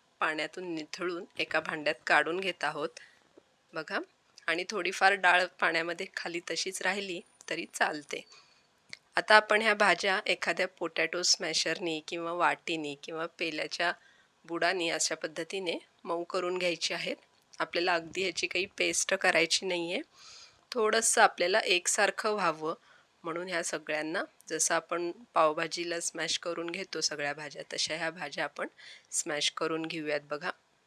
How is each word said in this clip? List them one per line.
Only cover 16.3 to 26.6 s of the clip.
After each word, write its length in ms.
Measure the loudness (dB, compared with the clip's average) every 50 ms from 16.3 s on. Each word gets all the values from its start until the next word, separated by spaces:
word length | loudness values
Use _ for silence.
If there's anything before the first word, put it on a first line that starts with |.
| -2 -2 -2 0 -2
घ्यायची 360 | 0 0 0 -2 -2 -4 -4 -4
आहेत. 220 | -4 -4 -6 -6 -8 _ _ _ _ _ _ -6 -6
आपल्याला 340 | -6 -2 -2 0 2 2 2
अगदी 280 | 0 -2 -4 -6 -4
ह्याची 260 | -4 -4 -4 -4 -6
काही 180 | -4 -2 -4 -4
पेस्ट 480 | -4 -2 -2 -2 0 0 0 0 0 0
करायची 520 | 2 4 4 4 4 4 4 2 0 0
नाहीये, 360 | 0 -2 -2 -2 -4 -4 -6 -6 _ _ -20 -20 -20 -20 -20 -20 -20 _ _ _ -8
थोडंसं 500 | -2 0 2 2 2 4 2 4 6 8
आपल्याला 380 | 6 6 6 4 0 2 2 2
एकसारखं 720 | 2 4 2 2 2 2 2 4 2 2 2 0 -2 -2
व्हावं 440 | 0 2 0 0 0 0 -4 -4 -4 -6 _ -20 -20 -20 _ _ _ _ -8
म्हणून 240 | -6 -6 -6 -4
ह्या 160 | -2 -2 -2 -2
सगळ्यांना 600 | -2 -4 -6 -4 -4 -4 -2 -2 -2 -4 -4 -4 -6 _ _ -10 -6
जसं 260 | -2 0 0 2 2
आपण 360 | 0 0 -2 -4 -2 -2 -4 -6 -8 -12 _ 4
पावभाजीला 640 | 4 4 4 4 0 -2 -4 -4 -6 -4 -4 -4 -4
स्मॅश 380 | -4 -6 -4 -4 -4 -4 -4
करून 320 | -4 -4 -4 -4 -4